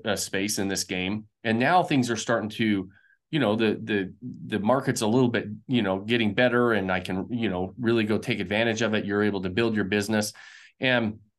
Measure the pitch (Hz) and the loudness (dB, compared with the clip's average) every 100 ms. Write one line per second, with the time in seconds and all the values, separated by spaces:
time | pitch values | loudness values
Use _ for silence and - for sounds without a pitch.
0 | 110 92 - 95 104 107 98 90 - 92 | -4 -4 -4 -2 -2 -2 -2 -2 -4 -4
1 | 92 107 - _ 123 113 139 180 170 139 | -2 -4 -8 _ -2 0 2 2 2 0
2 | 120 110 - 113 107 - 110 98 90 - | 0 -2 0 -2 -2 -2 0 0 -2 -12
3 | _ _ _ 156 107 110 110 - 110 101 | _ _ _ 0 2 2 2 0 -2 -2
4 | 92 - - - 123 104 110 135 131 - | -2 -8 -14 -12 -6 -2 2 2 0 0
5 | 107 127 120 107 98 107 - 120 98 95 | 2 4 2 0 -4 -8 -2 0 2 0
6 | 107 120 104 98 123 120 120 104 92 92 | 0 0 2 4 4 4 4 2 0 -2
7 | 92 95 - 123 107 90 - - 113 117 | -2 -6 -4 -4 -2 -2 -6 -2 0 2
8 | 107 107 - 101 98 107 117 110 110 107 | 2 0 -2 -4 -2 0 0 0 0 0
9 | 101 101 104 98 92 104 113 107 95 104 | 0 0 2 0 -2 0 0 0 0 0
10 | 104 107 107 - - - - - 131 123 | 0 0 -2 -8 -20 -20 -20 -4 0 0
11 | 107 110 _ | 0 -6 _